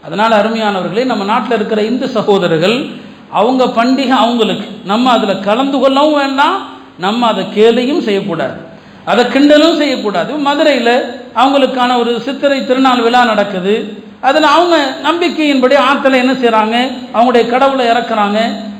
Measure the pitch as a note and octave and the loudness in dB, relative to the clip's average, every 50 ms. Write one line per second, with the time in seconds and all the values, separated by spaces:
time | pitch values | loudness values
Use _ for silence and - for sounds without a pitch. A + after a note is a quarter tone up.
0 | - D#3 D#3+ F#3+ G#3+ A3+ A3+ G#3 G3+ A3 A3+ A3+ A3 G#3 G3+ F#3 F3+ E3+ E3+ G#3+ | -14 -10 -4 -2 0 2 2 2 2 2 0 -2 -2 -2 -2 -2 -4 -4 -2 -2
1 | B3+ C4 A#3+ G#3 G3 G3 A3 B3+ A3+ - A#3+ A3 G#3 - A3+ G#3 G#3 A3 A#3+ B3+ | -2 -2 -2 -2 -2 -2 -2 -2 -2 -2 -2 -2 -2 -2 -2 -2 -2 -2 -2 -4
2 | C4+ - - G#3+ G3 G#3+ G3+ F#3+ F3+ E3+ E3 D#3 E3 F#3+ A3+ B3+ D4 - - - | -4 -4 -4 -4 0 2 2 2 2 0 0 0 2 0 0 0 -4 -8 -10 -14
3 | - - - - - - - E3+ G3 A#3+ C4 C4 B3+ A3+ - A3+ A#3 B3+ C4 C4 | -18 -20 -20 -20 -20 -6 -2 0 0 2 2 2 0 0 0 0 2 2 2 0
4 | C#4 A#3+ C4+ A3+ G#3+ A#3 A#3+ A#3 G#3+ G3 F3+ - - - - - - E3+ G3+ A3+ | 0 0 2 2 2 0 2 0 0 0 -2 -6 -8 -12 -14 -14 -6 -4 -2 0
5 | B3+ C4 A#3+ A3 - G3+ F#3+ - - G3 G#3+ A#3 C4+ C#4 C#4 C4+ A#3+ C4+ C4+ D4 | 2 2 2 2 2 0 -2 -2 0 -2 0 0 0 0 0 2 2 2 2 2
6 | E4+ D#4 D4+ C#4+ C#4 C4+ C4+ C4+ C#4+ D#4+ F#4 G4 - - - - - - - - | 2 2 2 0 0 -2 0 0 0 0 0 -2 -6 -10 -16 -20 -20 -20 -14 -6
7 | E3+ F#3+ G#3+ A#3+ A#3+ A3+ G#3+ F#3+ F#3 - F#3+ G3+ G#3+ A#3 A#3 B3 B3+ B3+ D4 F4 | -4 -4 -2 0 0 0 0 -2 -4 -6 0 2 4 4 4 2 0 0 -2 -2
8 | B3+ A3+ G3+ G3 F#3+ - E3+ D#3 C#3 B2+ - - - - - - - - - - | -2 -2 -2 -2 -2 -4 -4 -4 -4 -6 -6 -10 -16 -18 -20 -20 -20 -20 -20 -16
9 | - D#3+ F3+ A3 A#3+ - - C4+ C#4+ D4 D4 D4+ D4+ E4 E4+ D4+ D4+ C#4 B3+ - | -4 -2 2 2 2 2 2 4 6 6 6 6 4 4 2 0 -2 -2 -2 -4
10 | - G#3+ G3 F3 D#3+ - C4 D4+ C#4 C#4 D4 D4 D#4+ D#4 C#4 B3+ A#3 A#3 A#3+ C4 | -4 -4 -2 -4 -4 -4 -4 -4 -2 -2 0 2 2 2 2 2 2 2 0 0
11 | - - - - - - - A3 B3 C#4 C#4 C#4 B3+ B3+ B3+ B3+ B3 B3 B3+ B3 | 0 -4 -10 -14 -16 -8 -2 0 2 2 2 2 0 0 0 -2 0 0 0 0
12 | A#3 A#3 A#3+ A#3 - C#4 C4+ - D4 C#4 C#4 C4+ G#3+ G#3 B3+ C4 C4 C4 B3 A#3+ | 0 0 -2 -4 -4 -6 -6 -2 0 0 0 0 0 -2 0 2 2 2 2 2
13 | A3+ A#3 A#3+ B3 B3 A#3 G#3+ G3+ G3+ G3+ G3+ F#3 F3 G3 G#3 A#3 - - - - | 2 2 4 4 2 2 2 0 -2 -2 -4 -6 -2 -2 -2 -2 -2 -8 -12 -14
14 | - - - - - C4 C#4+ D#4 D4+ D4 C#4+ D#4+ F4 F4 E4+ D#4 C#4+ C4 C4 B3+ | -18 -20 -18 -4 -2 0 2 2 2 4 4 4 4 4 2 0 0 -2 -4 -4
15 | C4+ C#4+ D#4+ E4+ F4+ E4+ - - D#4 D4 C#4 C4 A#3+ B3+ C#4 C#4+ C4 C4 C#4+ C#4+ | -4 -2 -2 0 0 -2 0 0 0 0 2 2 2 4 4 4 4 2 0 2
16 | - C4+ C4 B3+ B3 B3+ C4+ B3+ B3+ A#3 A3 A3 G#3+ G#3+ A3+ A#3+ B3 C4 B3+ - | 0 2 2 2 2 0 0 -2 -2 0 0 0 0 0 0 -2 -2 -2 -6 -10
17 | - - - G#3+ A#3+ B3+ A#3+ A#3+ A3+ A#3+ A#3+ B3+ C4+ C4+ C4+ C4 B3 A#3 A#3 B3 | -12 -6 0 0 2 4 4 2 2 2 2 2 2 2 2 0 0 0 0 0
18 | A#3 A#3 A3+ G#3+ G#3 G3+ G#3 A3 A3+ A#3+ G#3 - - - - | -2 -2 -2 -2 0 0 0 0 -2 -2 -4 -8 -10 -12 -14